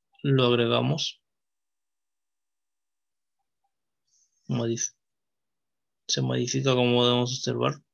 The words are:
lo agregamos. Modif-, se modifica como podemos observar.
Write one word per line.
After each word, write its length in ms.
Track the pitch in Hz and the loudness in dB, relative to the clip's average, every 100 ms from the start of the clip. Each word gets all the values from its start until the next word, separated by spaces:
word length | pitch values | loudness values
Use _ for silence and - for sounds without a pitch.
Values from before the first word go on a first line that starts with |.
| _ _ | _ _
lo 220 | 147 135 | 0 2
agregamos. 800 | 123 120 117 120 127 156 - - _ _ _ _ _ _ _ _ _ _ _ _ _ _ _ _ _ _ _ _ _ _ _ _ 807 _ _ _ _ _ _ _ - | 4 2 2 0 0 -4 -6 -10 _ _ _ _ _ _ _ _ _ _ _ _ _ _ _ _ _ _ _ _ _ _ _ _ _ _ _ _ _ _ _ _ -6
Modif-, 440 | 123 117 117 - _ _ _ _ _ _ _ _ _ _ _ - | -4 -2 -4 -6 _ _ _ _ _ _ _ _ _ _ _ -6
se 140 | - | -2
modifica 540 | 131 127 123 135 135 123 | -2 -2 -2 -2 0 2
como 220 | 123 120 | 2 4
podemos 340 | 120 123 123 | 2 2 0
observar. 500 | 127 - 120 127 143 _ | -4 -6 -2 -2 -4 _